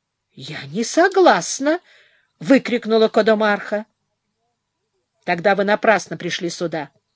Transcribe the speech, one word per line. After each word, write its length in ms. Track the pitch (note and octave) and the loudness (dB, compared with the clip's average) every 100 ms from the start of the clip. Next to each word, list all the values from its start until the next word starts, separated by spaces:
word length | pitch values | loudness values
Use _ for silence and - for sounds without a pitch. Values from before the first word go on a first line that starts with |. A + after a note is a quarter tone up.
| _ _ _ | _ _ _
"Я 260 | - C#3 D3+ C#3 | -20 -16 -16 -10
не 120 | E3+ | -8
согласна!" 960 | A3+ - F#4+ F#4+ F4+ F#3+ - - C#4 F4 - _ _ _ _ _ | -2 2 2 4 4 4 0 -4 -2 -4 -6 _ _ _ _ _
выкрикнула 720 | D#3+ C4 B3 A#3+ G#3 A3 A3 | 2 2 2 -4 -2 0 2
Кодомарха. 760 | A3+ G#3+ G#3+ G#3+ G3+ - G#3 A3 _ _ _ _ _ _ _ _ _ _ _ _ _ | 2 2 2 0 -2 -4 -10 -10 _ _ _ _ _ _ _ _ _ _ _ _ _
"Тогда 300 | - F3 G3+ | -6 0 2
вы 100 | G3 | 2
напрасно 520 | G3 G#3 A3+ G3 - E3 | 2 2 2 2 -2 -10
пришли 340 | F3 - E3+ | -8 -8 -8
сюда. 400 | - F3 D#3+ D3 _ _ | -6 -6 -6 -10 _ _